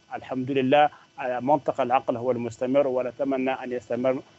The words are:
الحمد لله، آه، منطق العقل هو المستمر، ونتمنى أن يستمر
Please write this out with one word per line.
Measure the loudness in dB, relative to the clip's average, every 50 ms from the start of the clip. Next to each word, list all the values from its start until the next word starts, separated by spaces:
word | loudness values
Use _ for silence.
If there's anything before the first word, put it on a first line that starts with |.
| _ _ -14
الحمد | -12 -10 -8 -6 -6 -4 -2
لله، | 0 0 2 4 6 6 6 4 2 -4 _ _ _ -8
آه، | -6 -4 -4 -2
منطق | 0 2 2 2 2 0 -2 -2
العقل | 0 2 2 0 2 0 -2
هو | -2 0 0
المستمر، | 0 0 -2 -6 -6 -4 -4 0 2 2 2
ونتمنى | 2 0 -2 -2 -4 -4 -4 -2 -2 0 0 0 -2
أن | -4 -4 -6 -8 -8
يستمر | -8 -6 -4 -4 -2 0 0 0 -2 -4 -12 _